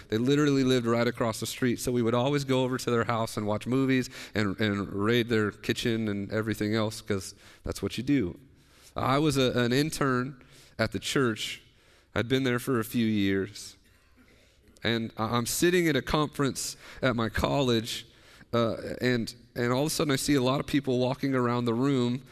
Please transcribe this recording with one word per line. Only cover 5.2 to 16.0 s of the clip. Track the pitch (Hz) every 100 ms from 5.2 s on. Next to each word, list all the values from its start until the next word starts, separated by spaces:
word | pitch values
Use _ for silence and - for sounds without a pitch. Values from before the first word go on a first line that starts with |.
| 113
their | 113 104
kitchen | - - 117 123 113 110
and | 101 98
everything | 104 110 104 104 113
else, | 107 110
'cause | - 101 - - - -
that's | 80 -
what | 98 -
you |
do. | 131 143 90 - - - _ _ - -
I | 123 139
was | 156 139
a, | 127
an | 113 120
intern | 127 151 - 139 123 131 143 - - - -
at | 113
the | 95
church. | - 147 123 107 - - - _ _ _ _
I'd | 101 117
been | 135
there | 131 120
for | 127 123
a | 110
few | 123 110
years. | 107 98 98 101 - - - _ _ _ _ _ - _ _ _ -
And | - 117 113 -
I, | 107 120
I'm | 117
sitting | - 175 180 165
at |
a | 135